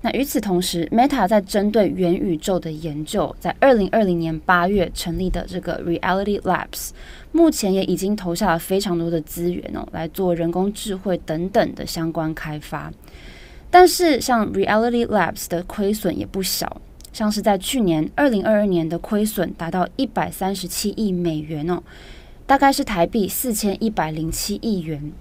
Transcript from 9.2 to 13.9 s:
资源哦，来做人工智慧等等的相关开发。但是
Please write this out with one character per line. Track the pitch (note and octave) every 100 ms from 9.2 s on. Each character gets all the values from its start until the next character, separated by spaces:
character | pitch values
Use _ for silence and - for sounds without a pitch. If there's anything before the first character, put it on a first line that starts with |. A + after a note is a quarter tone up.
资 | D#3 - F3
源 | F3 -
哦， | - -
来 | - E3
做 | - F#3
人 | E3+ E3
工 | F3 G3
智 | G3+ A3
慧 | G3 G3 F3
等 | - D#3 F3+
等 | G#3+ E3
的 | - -
相 | - E3
关 | D#3+ D#3
开 | D#3 D#3 D3+
发。 | - D3+ D3+ - - - - - - - -
但 | F4+
是 | F#4